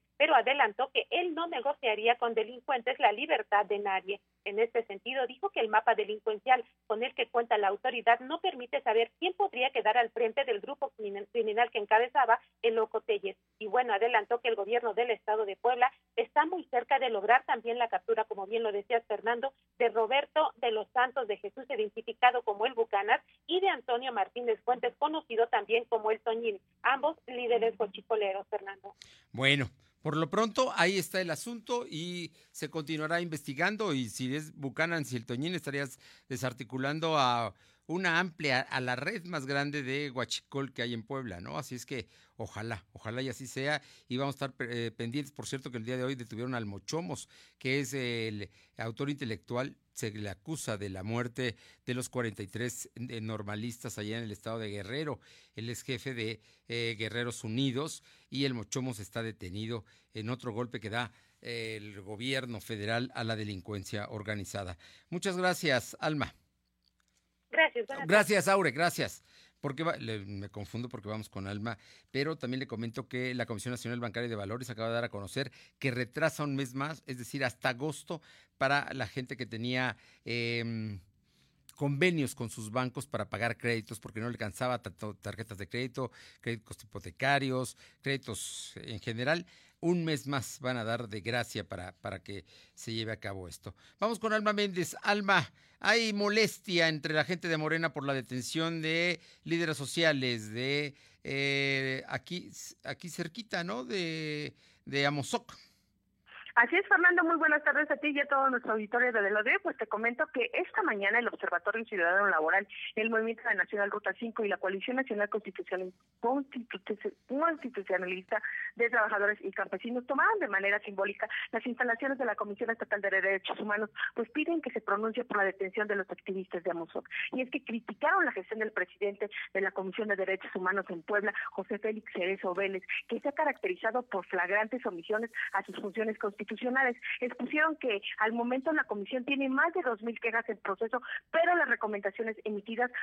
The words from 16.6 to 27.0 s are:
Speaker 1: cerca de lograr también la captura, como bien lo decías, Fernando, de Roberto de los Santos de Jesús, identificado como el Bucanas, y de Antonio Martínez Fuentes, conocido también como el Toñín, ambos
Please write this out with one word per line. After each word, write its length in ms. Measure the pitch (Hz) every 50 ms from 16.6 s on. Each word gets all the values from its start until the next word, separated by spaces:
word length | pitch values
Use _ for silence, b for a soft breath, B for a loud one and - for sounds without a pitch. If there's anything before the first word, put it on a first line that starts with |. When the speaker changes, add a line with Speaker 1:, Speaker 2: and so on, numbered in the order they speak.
| -
Speaker 1:
cerca 340 | - - 285 - - 294 269
de 100 | 269 254
lograr 360 | 226 202 190 208 233 262 -
también 320 | - 285 233 226 233 233 247
la 100 | 240 226
captura, 360 | - 185 - - 226 220 220
como 220 | - 214 196 196
bien 160 | 190 220 226 226
lo 100 | 214 196
decías, 300 | 202 202 - 247 233 226
Fernando, 480 | _ 214 202 - 226 240 240 233 269 - _ _ _ _ _
de 100 | 247 233
Roberto 640 | 208 226 220 208 254 277 294 - _ 311 311 - -
de 140 | - 262 240
los 160 | 220 214 202 -
Santos 380 | _ 254 240 262 254 277 247 202
de 100 | 208 190
Jesús, 260 | - 202 - - 262 254
identificado 720 | 277 208 214 202 - 226 220 - 226 - - 247 240 247 233
como 240 | - 202 202 214
el 80 | 262 254
Bucanas, 480 | 233 226 - - 202 196 208 240 302 - b b b b
y 140 | - 320 370
de 80 | 370 392
Antonio 440 | 339 262 - - 240 240 262 269 240
Martínez 480 | 214 190 - _ 240 247 240 220 214 _
Fuentes, 320 | - 247 247 247 240 - _
conocido 480 | 277 311 311 320 - _ 233 214 233
también 380 | 233 - 226 208 196 220 233 240
como 260 | - 233 220 214 214
el 80 | 220 214
Toñín, 380 | - 226 220 226 233 226 202 190 - _ _ _ -
ambos 340 | 233 262 269